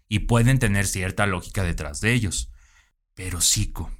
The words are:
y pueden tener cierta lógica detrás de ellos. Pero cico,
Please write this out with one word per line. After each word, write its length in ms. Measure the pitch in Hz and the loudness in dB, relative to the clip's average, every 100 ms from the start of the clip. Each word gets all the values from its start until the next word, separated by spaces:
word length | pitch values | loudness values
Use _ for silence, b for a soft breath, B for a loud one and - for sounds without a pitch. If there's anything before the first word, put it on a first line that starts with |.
| - | -4
y 120 | 104 | -2
pueden 380 | - 117 120 131 | 2 4 4 4
tener 300 | 113 101 98 | 2 2 0
cierta 400 | 98 92 90 101 | -2 -4 -2 0
lógica 360 | 90 - 101 | -2 -4 -4
detrás 360 | 90 82 76 76 | -2 -2 -6 -2
de 140 | 107 | 2
ellos. 360 | 123 98 - - b b b b _ _ - | 2 0 -4 -8 b b b b _ _ -12
Pero 260 | 92 87 | -8 0
cico, 500 | - - - - 80 | 2 2 0 -4 -8